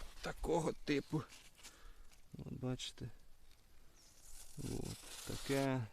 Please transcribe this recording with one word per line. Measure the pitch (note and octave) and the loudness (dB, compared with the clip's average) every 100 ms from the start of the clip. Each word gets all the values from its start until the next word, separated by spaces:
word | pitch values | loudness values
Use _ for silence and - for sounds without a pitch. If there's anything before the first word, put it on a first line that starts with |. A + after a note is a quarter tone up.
| - - | 12 -4
такого | - - - E3 D#3+ | -2 2 6 8 6
типу. | - - C#3+ - D#3 - - - - - - - - - - - | 2 4 4 4 2 0 -8 -16 -14 -16 -12 -14 -12 -14 -14 -12
От, | - - B2+ | -8 -6 -2
бачите. | B2+ B2+ - - A#2+ - - - - - - - - - - - - - - - | 0 0 -2 -4 -8 -8 -12 -14 -16 -18 -18 -18 -18 -18 -20 -16 -12 -10 -8 -4
От, | - - - - - - - | -2 0 -2 -4 -8 -8 -4
таке, | A#2 - C#3 C#3 C3 A2 | -2 4 4 6 4 2